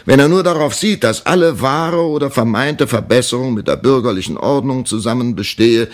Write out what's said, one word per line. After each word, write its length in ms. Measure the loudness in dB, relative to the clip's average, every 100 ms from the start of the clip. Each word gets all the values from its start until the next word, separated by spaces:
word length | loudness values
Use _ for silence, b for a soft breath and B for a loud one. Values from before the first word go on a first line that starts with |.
| 2
Wenn 140 | 4
er 80 | 6
nur 160 | 4
darauf 320 | 2 0 -2 -2
sieht, 280 | -2 0
dass 220 | -2 -2 0
alle 360 | 2 2 2
wahre 400 | -2 0 -2 -2
oder 280 | -2 -2 -2
vermeinte 560 | 0 0 0 -2 -2 0
Verbesserung 680 | 0 2 2 2 -4 -2
mit 140 | -4 -2
der 100 | 0
bürgerlichen 600 | 2 2 0 -4 -6 -4
Ordnung 480 | -2 -2 -2 -4 -4
zusammen 500 | -4 -2 -2 -2 -4
bestehe, 520 | -6 2 2 4 0